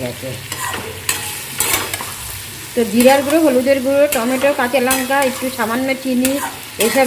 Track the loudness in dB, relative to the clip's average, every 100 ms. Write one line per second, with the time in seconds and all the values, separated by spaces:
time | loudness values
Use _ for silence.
0 | -6 -8 -10 -10 -10 -8 -6 -6 -10 -8
1 | -6 -6 -8 -10 -12 -6 -2 -2 -4 -8
2 | -8 -10 -12 -12 -12 -14 -6 -2 0 6
3 | 6 6 4 4 6 4 4 2 2 4
4 | 4 2 0 2 2 2 0 2 2 0
5 | 2 2 0 -2 -6 -2 -2 -2 -2 -2
6 | 0 0 0 -2 -4 -10 -14 -2 2 2